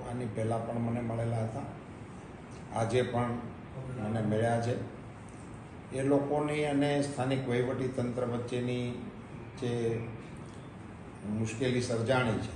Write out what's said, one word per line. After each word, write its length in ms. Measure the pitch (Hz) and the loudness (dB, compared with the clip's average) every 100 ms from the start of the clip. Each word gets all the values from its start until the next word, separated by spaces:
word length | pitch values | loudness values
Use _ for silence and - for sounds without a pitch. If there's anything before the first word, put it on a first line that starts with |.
આની 240 | - 123 120 | -4 -4 -2
પહેલાં 340 | 110 113 113 | -2 0 0
પણ 200 | 113 117 | 0 0
મને 200 | 117 117 | 0 0
મળેલા 420 | 117 113 117 117 | 0 0 0 0
હતા, 260 | 113 139 - - - - - - - - - - - 110 | 0 -2 -6 -8 -12 -12 -12 -12 -12 -12 -12 -12 -6 0
આજે 280 | 113 123 | 4 4
પણ 280 | 117 117 120 117 - - - - 131 123 | 4 2 2 0 -4 -10 -10 -8 -6 -4
મને 220 | 107 113 | -2 0
મળ્યા 400 | 104 107 117 117 | 2 4 4 4
છે. 140 | 113 123 - - - - - - - - - - - | 2 0 -2 -10 -12 -14 -14 -14 -14 -14 -12 -14 -8
એ 120 | 131 | 0
લોકોની 640 | 135 143 143 147 151 151 147 | 4 6 6 2 2 2 4
અને 240 | 139 143 143 | 4 6 4
સ્થાનિક 440 | 143 - 131 131 123 | 2 2 2 2 4
વહીવટી 420 | 120 127 123 127 | 4 4 2 0
તંત્ર 360 | - 120 117 123 | 0 0 0 0
વચ્ચેની 640 | 120 117 123 123 123 123 120 - - - - - - | 0 0 0 0 0 -2 -4 -8 -10 -12 -10 -10 -4
જે 160 | 120 120 113 113 113 - - - - - - - - - - - 101 | -2 2 2 0 -4 -8 -10 -12 -12 -12 -12 -12 -12 -12 -12 -10 -4
મુશ્કેલી 520 | 107 110 - 127 123 | 0 0 2 2 4
સર્જાણી 580 | 113 113 113 131 120 98 | 2 2 4 4 4 2
છે 120 | 87 | -2